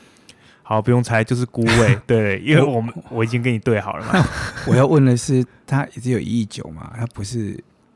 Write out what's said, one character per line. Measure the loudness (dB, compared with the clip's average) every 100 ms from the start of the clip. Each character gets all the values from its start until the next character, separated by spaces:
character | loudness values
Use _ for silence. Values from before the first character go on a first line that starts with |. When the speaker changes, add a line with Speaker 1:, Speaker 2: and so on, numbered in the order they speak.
| _ _ -20 _ _ _
Speaker 1:
好， | -4 0
不 | 2
用 | 2
猜， | 2 0
就 | 0 -2
是 |
孤 | -2 -2
味。 | 2 4 4 2
Speaker 2:
<laughs> | 0
Speaker 1:
对， | 0 0 -2
因 | 2 2
为 |
我 | 4 0
们， | -4 -10 -8
Speaker 2:
我 | -4
Speaker 1:
我 |
已 | -2
经 | -2
跟 | -2
你 | -2
对 | 0 -2
好 | -2 -8
了 | 0
嘛。 | 2 2 -2
Speaker 2:
<laughs> | -10 -8 0
我 |
要 | 4 4
问 | 6
的 | 4
是， | 2 0 0 0 _ -4
它 | -2
只 | -2 -8 -4
有 | -4
一 |
亿 | -2 -4 -4
九 | -8 -14
嘛， | -16 -16 -8
它 | -8
不 | -8
是 | -8 -6 -8 -10 -16 _ _